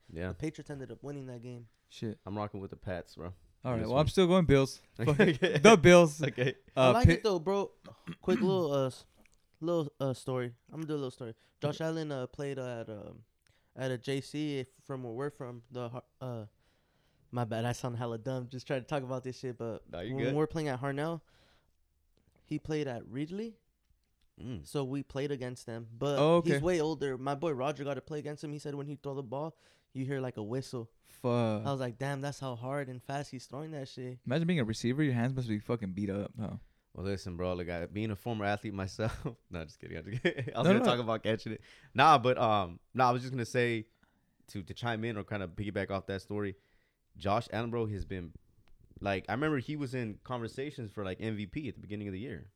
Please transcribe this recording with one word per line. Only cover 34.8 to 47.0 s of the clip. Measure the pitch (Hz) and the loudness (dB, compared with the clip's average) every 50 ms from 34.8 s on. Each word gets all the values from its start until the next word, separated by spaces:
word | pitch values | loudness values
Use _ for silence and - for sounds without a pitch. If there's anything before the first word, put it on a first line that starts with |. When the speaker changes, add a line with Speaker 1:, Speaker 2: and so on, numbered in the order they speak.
| - 117 127 143 156 | 2 2 4 4 4
Speaker 3:
Your | 143 127 | 4 4
hands | 120 117 127 135 | 4 2 2 2
must | 131 123 117 | 0 0 0
be | 107 104 | -2 -2
fucking | - - 120 117 110 95 90 | 0 -2 -2 -2 -2 -4 -4
beat | 92 104 98 | -2 -2 -2
up, | 95 101 101 - - - | -2 -2 -4 -6 -6 -8
huh? | 110 - 95 - - - _ _ _ _ _ | -8 -6 -6 -8 -12 -16 _ _ _ _ _
Speaker 1:
Well, | - 90 | -6 -4
listen, | 98 101 90 - 95 87 | -4 -4 -4 -4 -8 -6
bro. | 85 90 90 92 | -4 -2 -2 -2
Like, | 90 87 85 | -2 -4 -4
I, | 87 85 85 | -4 -6 -6
being | 85 80 104 110 110 104 | -6 -4 -4 -2 -2 -4
a | |
former | 95 - 120 117 104 104 | -4 -4 -6 -4 -2 0
athlete | 101 104 101 - 113 98 | 0 0 0 -2 -6 -4
myself. | 98 95 92 - - 107 113 - - - 147 113 | -4 -6 -6 -2 -2 -2 -2 -2 -4 -8 -8 -10
<laughs> | - _ _ | -10 _ _
No, | 92 85 80 | -10 -10 -10
just | 76 - _ | -10 -14 _
kidding. | - 82 85 85 | -14 -12 -12 -10
I'm | 80 95 | -10 -6
just | 101 123 - | -8 0 0
kidding. | 175 - - 123 123 | 0 0 0 -6 -6
<laughs> | - | -4
I | 113 | 2
was | 127 165 | 4 6
Speaker 3:
No, | 196 | 6
Speaker 1:
gonna | 233 | 6
Speaker 3:
no. | 254 | 4
Speaker 1:
talk | - 123 120 | 2 2 0
about | 120 110 113 107 - | 0 -2 -4 -2 0
catching | 104 110 110 - 113 110 | -2 -2 -2 -2 -8 -10
it. | - - - - - - - _ | -10 -12 -20 -20 -20 -20 -6 _
Nah, | - 139 160 156 135 | 6 8 8 8 8
but, | 117 127 127 - | 8 4 4 4
um, | 123 113 107 104 95 85 87 - _ _ _ | 4 4 4 4 2 0 -4 -14 _ _ _
nah, | 117 127 123 | 4 4 4
I | 123 | 4
was | 127 123 | 2 -2
just | 131 131 | -4 -4
gonna | 127 117 | -4 -6
say | - - 127 120 120 117 113 107 - _ _ _ _ _ _ _ _ _ _ _ - | -2 2 2 2 2 2 -2 -4 -8 _ _ _ _ _ _ _ _ _ _ _ -12
to, | - 104 87 | -12 -12 -10
to | - 98 | -10 -12
chime | - - 120 117 110 110 | -6 -4 -4 -2 -2 -2
in | 117 113 | -4 -4
or | 101 95 | -6 -8
kinda | - 110 101 98 87 | -6 -6 -6 -6 -6
piggyback | 82 - 104 101 92 101 98 90 | -6 -6 -6 -4 -2 -2 -2 -2
off | 98 95 - | -2 -4 -2
that | - 98 95 - | -4 -6 -6 -6
story. | - 104 104 104 98 92 - _ _ _ _ _ _ _ _ | -6 -6 -4 -4 -4 -6 -8 _ _ _ _ _ _ _ _